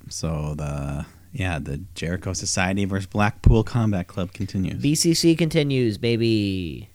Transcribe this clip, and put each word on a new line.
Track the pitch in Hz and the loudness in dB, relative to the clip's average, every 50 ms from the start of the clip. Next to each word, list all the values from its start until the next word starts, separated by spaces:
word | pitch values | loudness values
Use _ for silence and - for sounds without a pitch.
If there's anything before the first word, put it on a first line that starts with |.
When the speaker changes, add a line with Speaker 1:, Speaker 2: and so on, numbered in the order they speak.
| - - | -14 -14
Speaker 1:
so | - - - 80 80 76 76 76 76 | -10 -6 -4 -4 -4 -4 -4 -4 -6
the, | 71 73 73 73 71 69 71 71 71 82 - - - - - - | -6 -6 -6 -4 -4 -4 -4 -6 -6 -8 -10 -14 -20 -20 -14 -8
yeah, | - 92 92 85 76 | -4 -4 -2 -2 -4
the | 71 71 69 69 92 - - | -4 -6 -6 -8 -8 -10 -10
Jericho | - - 80 87 87 - 98 | -8 -4 -4 -4 -4 -4 -6
Society | 92 - - - - 101 92 92 98 101 101 | -6 -4 -4 -2 0 0 0 0 2 0 0
versus | 95 95 98 98 - | 0 -2 -4 -4 -4
Blackpool | - 104 104 104 - - - - 120 113 110 | 0 2 2 2 0 4 6 6 6 6 4
Combat | - - 120 113 107 101 92 87 - | 2 0 0 0 0 0 -2 -4 -4
Club | - - 92 90 | -4 -6 -6 -6
continues. | - - 101 95 - 101 92 - - - | -4 -6 -6 -4 -2 -2 -2 -2 -2 -2
Speaker 2:
B | 120 139 151 | 0 0 2
C | 151 - 170 165 | 2 2 2 2
C | - - 165 165 | 4 4 4 4
continues, | 156 170 160 151 160 147 143 139 131 123 113 104 90 | 4 2 2 2 0 0 2 2 2 2 0 0 0
baby. | - 117 117 110 117 113 113 107 101 101 95 95 90 80 69 60 107 - - | 0 0 2 2 2 2 2 2 2 0 0 -2 -4 -6 -8 -10 -12 -16 -18